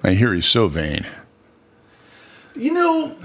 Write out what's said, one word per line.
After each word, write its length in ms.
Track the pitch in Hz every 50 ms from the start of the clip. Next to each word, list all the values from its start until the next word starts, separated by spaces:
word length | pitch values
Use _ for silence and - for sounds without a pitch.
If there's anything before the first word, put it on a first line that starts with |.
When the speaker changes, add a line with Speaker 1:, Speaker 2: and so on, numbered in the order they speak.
| -
Speaker 1:
I 80 | 95 92
hear 220 | 98 120 120 95
he's 120 | 87 80
so 220 | - - 120 110 87
vain. 380 | 73 80 78 76 73 76 - - - - - - _ _ _ _ _ _ _ _ _ _ _ _ _ _ _ - - - - - - - - - -
Speaker 2:
You 160 | 262 226 294 330
know, 440 | 359 349 330 330 320 302 277 - - -